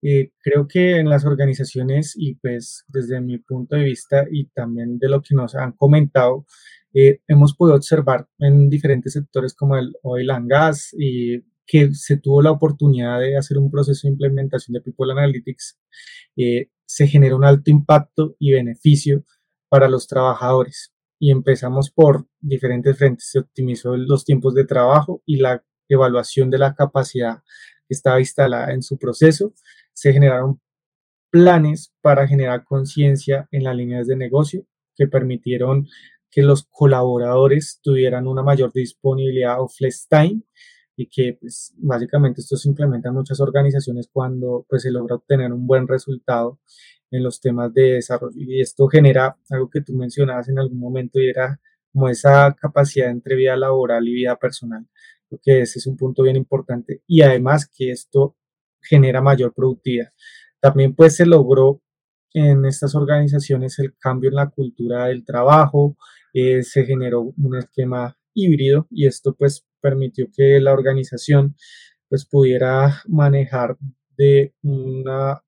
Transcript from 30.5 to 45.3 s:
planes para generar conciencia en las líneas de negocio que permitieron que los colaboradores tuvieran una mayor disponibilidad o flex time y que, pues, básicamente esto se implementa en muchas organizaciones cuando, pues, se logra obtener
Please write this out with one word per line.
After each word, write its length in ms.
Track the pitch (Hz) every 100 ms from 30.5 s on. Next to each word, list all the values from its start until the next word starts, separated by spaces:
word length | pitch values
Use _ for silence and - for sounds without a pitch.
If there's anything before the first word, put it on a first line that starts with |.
| 135 _ _ _ _ _ _ _
planes 600 | 170 180 175 151 151 - _
para 260 | 151 139 139
generar 380 | 139 131 123
conciencia 840 | _ 135 135 151 143 139 139 139 139
en 140 | 143
las 120 | 131 123
líneas 300 | 123 123 120
de 100 | 131
negocio 500 | 127 135 151 185 - _ _ _
que 100 | 139
permitieron 800 | 135 127 123 123 123 123 135 143 _ _ _ _
que 120 | -
los 240 | 139 143 -
colaboradores 1080 | _ 147 131 127 123 120 127 135 143 151 -
tuvieran 440 | - 135 131 123 131
una 160 | 131
mayor 300 | 135 139 127
disponibilidad 880 | 131 123 _ 135 135 135 127 120 123
o 80 | 131
flex 380 | - 135 - -
time 340 | 156 156 220 - _ _ _ _ -
y 120 | 123
que, 300 | - 127 120
pues, 320 | - - - _
básicamente 640 | 147 120 117 147 139 123
esto 160 | 143 135
se 120 | 143
implementa 400 | 139 143 123 120
en 60 |
muchas 260 | 127 135 135
organizaciones 680 | 135 135 143 139 135 120 117
cuando, 540 | - 131 127 123 123 -
pues, 140 | 131
se 80 | 127
logra 240 | 123 120
obtener 380 | 120 _